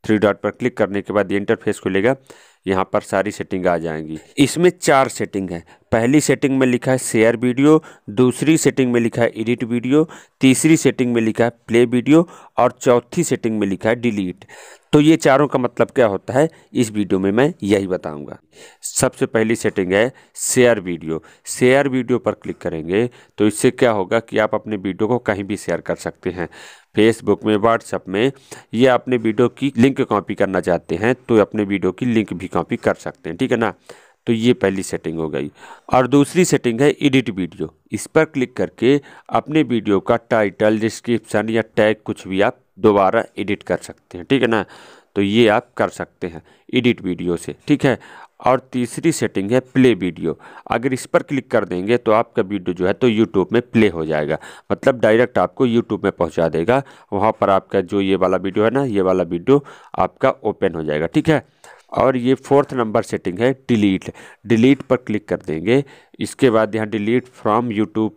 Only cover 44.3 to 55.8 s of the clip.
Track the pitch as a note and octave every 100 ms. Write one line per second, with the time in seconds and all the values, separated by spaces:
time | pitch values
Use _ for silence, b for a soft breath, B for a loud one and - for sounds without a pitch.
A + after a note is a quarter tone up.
44.3 | C3+ A#2 A2+ F2+ B B B B - G2+
45.3 | A2 A2+ G#2+ - - G2+ - F2 _ F2+
46.3 | D#2+ b b b B2 A#2+ G2+ F2+ E2+ F2
47.3 | E2+ - - - C#3+ C#3 A2 B B B
48.3 | _ - B2+ _ B2+ A#2+ - - - A2
49.3 | G2 G2 B2+ B2+ C3+ B2+ G2+ F2+ E2 E2
50.3 | D2 B B - A#2 B2+ B2+ - E3+ -
51.3 | C#3 - A#2 F#2+ F2+ G2+ A#2+ - G#2+ -
52.3 | - F#2+ G2+ F2+ F2+ F#2 F#2+ B2+ G#2+ G#2+
53.3 | G2 F2+ A2+ B2 A2+ G#2 E2 D#2 D2+ D2
54.3 | D#2 B B _ G2+ - B2 A2 A2+ A#2+
55.3 | G#2 F#2 - C3 A#2